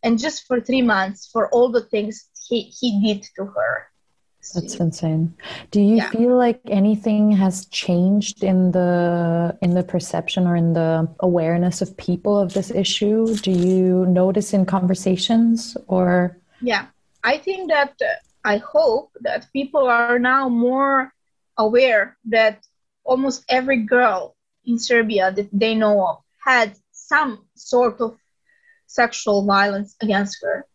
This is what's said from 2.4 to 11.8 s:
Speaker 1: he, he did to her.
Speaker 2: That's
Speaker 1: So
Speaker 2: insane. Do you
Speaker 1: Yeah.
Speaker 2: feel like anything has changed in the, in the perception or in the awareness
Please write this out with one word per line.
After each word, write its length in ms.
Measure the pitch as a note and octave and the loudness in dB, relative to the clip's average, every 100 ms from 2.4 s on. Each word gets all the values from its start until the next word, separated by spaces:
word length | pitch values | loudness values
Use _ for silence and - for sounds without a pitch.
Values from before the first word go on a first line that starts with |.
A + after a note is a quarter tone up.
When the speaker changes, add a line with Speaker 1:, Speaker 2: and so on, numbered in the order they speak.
| - | -6
Speaker 1:
he, 100 | A#3+ - - | -6 -6 -6
he 80 | B3 G3+ G#3+ | -2 0 0
did 160 | G3+ - - | -2 -8 -12
to 80 | G3 G3+ | -10 -4
her. 180 | A2 - - _ _ _ _ _ - | -4 -4 -10 _ _ _ _ _ -12
Speaker 2:
That's 220 | F3+ - - | -10 -10 -4
Speaker 1:
So 80 | |
Speaker 2:
insane. 500 | E3+ - E3 D#3+ E3 - - - - | -4 -2 -4 -2 -4 -6 -18 -18 -4
Do 100 | G#3 | 0
you 160 | G3+ A3+ | 4 2
Speaker 1:
Yeah. 140 | - | 0
Speaker 2:
feel 240 | A3 A#3+ B3 | 0 2 4
like 240 | A#3+ A#3 - | 2 0 -4
anything 580 | G3+ G3 G#3+ A3+ G#3+ G#3+ G#3 | 0 2 0 0 2 2 4
has 220 | F#3+ F#3 - | 2 -2 -10
changed 760 | - - F3 F#3 G3+ G#3 - | -10 -2 0 2 0 -2 -4
in 300 | F#3+ F#3 F#3 | 0 2 2
the, 840 | F3+ F3 F3 F3 F3 E3+ E3+ E3+ - | 2 2 2 0 0 0 0 -2 -2
in 80 | F#3 F3+ | -2 0
the 60 | F3+ | -2
perception 520 | F3+ - E3 E3 - F3+ | -4 -4 -6 -4 -2 0
or 100 | F3 | 2
in 160 | E3 | 2
the 340 | E3 D#3+ D#3+ E3 - | 2 0 0 -2 -2
awareness 600 | F#3 F3 D#3+ E3+ F3+ F3 | 0 0 0 0 0 -2